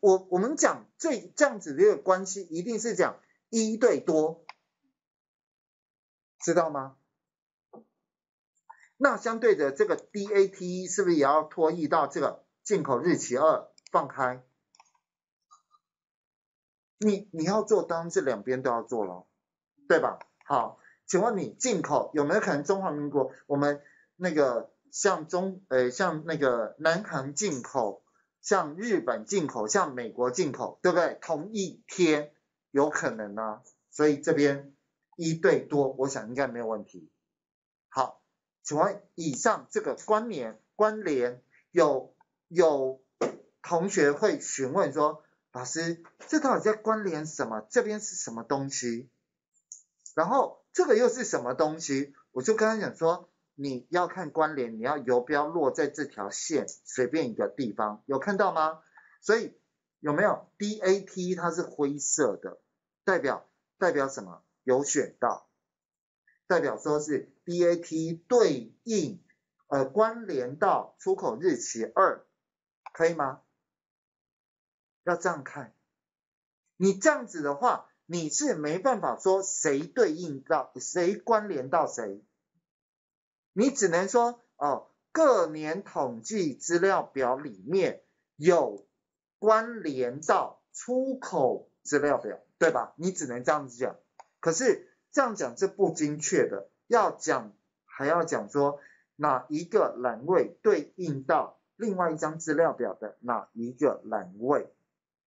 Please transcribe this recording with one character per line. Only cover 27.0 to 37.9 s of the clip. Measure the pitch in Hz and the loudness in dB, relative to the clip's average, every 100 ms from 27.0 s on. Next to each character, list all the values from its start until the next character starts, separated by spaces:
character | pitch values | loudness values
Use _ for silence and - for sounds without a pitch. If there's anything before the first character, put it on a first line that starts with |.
韩 | 208 156 135 | -2 -6 -6
进 | 139 208 131 | -4 -4 -4
口， | 117 135 104 - _ _ _ _ | -4 -2 -2 -4 _ _ _ _
像 | - 190 156 165 | 0 0 0 -6
日 | 233 180 | -2 0
本 | - 110 | 0 -4
进 | - 196 139 | -2 -2 -2
口， | 120 107 | -2 0
像 | 196 165 | 0 0
美 | 123 113 | -4 -8
国 | 117 123 | -2 -2
进 | 123 156 | 0 -2
口， | 120 104 - | -4 -8 -2
对 | 180 | 2
不 | 170 | 4
对？ | 156 - | 2 -2
同 | - 151 190 | -6 -6 -6
一 | 220 180 - - | -6 -6 -8 -8
天 | - 170 147 147 _ _ _ _ | 2 4 4 0 _ _ _ _
有 | 139 151 | 2 2
可 | - 131 | 0 -4
能 | 110 104 | -6 -8
啊， | 104 110 107 - _ _ | -8 -8 -8 -16 _ _
所 | - 151 | 2 2
以 | 143 | 2
这 | 165 | 2
边 | 147 143 139 - _ _ _ _ - | 2 2 0 -8 _ _ _ _ -6
一 | 165 | -4
对 | 165 175 147 | 2 4 4
多， | - 143 135 - | 2 0 2 0
我 | 139 | -2
想 | 135 110 | -4 -6
应 | |
该 | 127 131 | -4 -4
没 | 120 | -4
有 | 113 | -6
问 | 107 | -6
题。 | 95 90 78 _ _ _ _ _ _ _ | -8 -20 -20 _ _ _ _ _ _ _
好， | _ | _